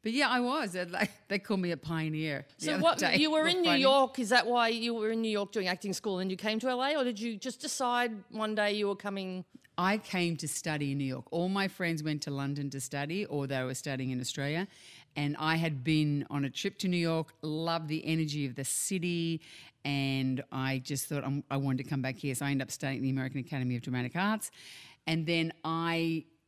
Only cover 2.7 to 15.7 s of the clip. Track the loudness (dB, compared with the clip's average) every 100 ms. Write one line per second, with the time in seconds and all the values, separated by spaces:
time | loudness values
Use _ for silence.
2.7 | 4 4 4 4 4 4 4 4 4 4
3.7 | 6 8 8 4 2 4 4 4 2 2
4.7 | 2 -2 0 0 0 0 0 0 -2 0
5.7 | -2 -2 -4 -2 -2 -2 -2 -2 -2 0
6.7 | 0 0 2 0 -2 -6 -6 -8 -8 -8
7.7 | -2 0 2 0 -4 -10 -4 -2 2 2
8.7 | 2 0 0 -4 -4 -6 -8 -10 -18 _
9.7 | 0 2 2 0 2 2 2 -4 -4 -2
10.7 | -2 0 0 -2 -4 -4 -2 0 0 -2
11.7 | -2 -2 0 -2 -2 -2 -4 -2 -2 -4
12.7 | -6 -6 -4 -2 -2 -2 -2 -2 -2 -2
13.7 | -4 -4 -4 -2 -2 -4 -4 -2 -2 -4
14.7 | -8 -20 -20 -10 -2 -2 0 2 2 2